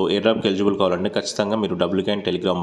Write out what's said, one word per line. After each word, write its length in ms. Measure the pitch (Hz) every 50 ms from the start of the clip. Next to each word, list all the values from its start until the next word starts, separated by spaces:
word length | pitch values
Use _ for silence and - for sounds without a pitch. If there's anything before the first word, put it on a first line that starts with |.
| 92 82 95
ఎయిర్ 100 | 101 -
డ్రాప్‌కి 220 | 113 113 - - - 98
ఎలిజిబుల్ 260 | 95 101 101 98 - 101
కావాలంటే 300 | 92 90 90 95 104 - 107
ఖచ్చితంగా 400 | 98 - - - 107 101 107 110 104
మీరు 120 | 92 95 87 90
డబ్ల్యూకాయిన్ 420 | 87 95 95 95 104 104 101 95 92
Telegram 320 | 90 87 90 95 90 87